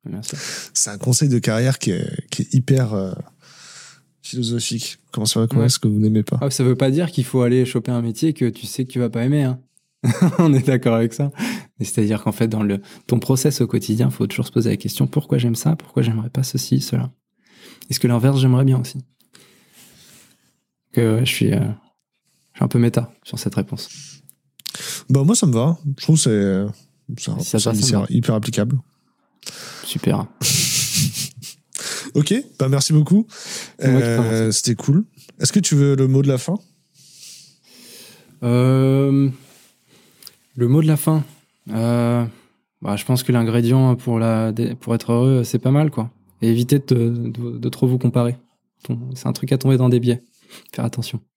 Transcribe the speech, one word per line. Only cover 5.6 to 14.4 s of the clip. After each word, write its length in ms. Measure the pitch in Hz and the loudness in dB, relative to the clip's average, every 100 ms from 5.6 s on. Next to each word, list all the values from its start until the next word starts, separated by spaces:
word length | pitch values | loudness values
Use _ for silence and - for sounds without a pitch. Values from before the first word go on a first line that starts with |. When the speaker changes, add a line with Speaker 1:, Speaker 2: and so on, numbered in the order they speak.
| 117 | 2
Speaker 1:
Ouais. 40 | |
Speaker 2:
ce 80 | - | 2
que 80 | 107 | 0
vous 120 | 104 | 2
n'aimez 240 | 107 110 | 2 2
pas. 160 | 104 123 | 0 -2
Speaker 1:
Ah, 80 | 139 | -2
ça 140 | 131 | 0
veut 120 | 127 123 | 0 2
pas 140 | 135 | 2
dire 220 | 143 175 | 2 -2
qu'il 120 | - 127 | -2 -2
faut 160 | 131 | 0
aller 240 | 120 127 127 | 2 2 2
choper 260 | 123 110 | -2 -4
un 100 | 120 | -4
métier 320 | 117 110 160 | -4 -2 -2
que 160 | 147 120 | 0 -4
tu 160 | 107 107 | -4 -10
sais 200 | - 127 | -8 -6
que 60 | |
tu 80 | 127 | -4
vas 100 | 120 | -4
pas 140 | 117 | -2
aimer, 200 | 123 147 | 0 0
hein. 160 | 135 127 _ _ _ _ | 0 -4 _ _ _ _
<laughs> 360 | 127 - 180 - | -2 2 2 4
On 140 | 165 | 4
est 120 | 135 127 | 4 4
d'accord 300 | 127 123 113 | 2 2 2
avec 180 | 117 | 0
ça. 180 | - 143 - 247 214 - _ | -2 -6 -4 -6 -6 -14 _
Mais 60 | 117 | -4
c'est-à-dire 380 | - 104 107 | 0 0 0
qu'en 100 | - | -4
fait, 140 | 107 113 | -2 -2
dans 140 | 110 | 0
le, 180 | 104 98 - - - | -2 -2 -6 -20 -2
ton 120 | 120 | -2
process 420 | - 131 151 135 | 2 2 2 0
au 60 | 120 | -2
quotidien, 420 | - - 110 131 | -2 -2 0 0
faut 180 | 127 117 | 0 -4
toujours 180 | - | -4